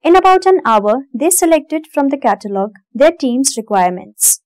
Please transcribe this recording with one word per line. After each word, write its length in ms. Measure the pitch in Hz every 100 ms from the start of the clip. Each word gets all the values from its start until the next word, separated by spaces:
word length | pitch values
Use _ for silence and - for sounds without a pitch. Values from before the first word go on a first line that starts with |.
In 180 | 339 370
about 280 | 370 370 381
an 80 | 381 - 220
hour, 180 | 208 240 277 226
they 80 | 302 -
selected 500 | 339 320 311 311 311
from 160 | - 277
the 140 | 277 247
catalogue 500 | 202 208 196 202 _ _
their 240 | 220 302 339 262
team's 300 | 247 269 -
requirements. 720 | 220 202 180 180 208 214 - -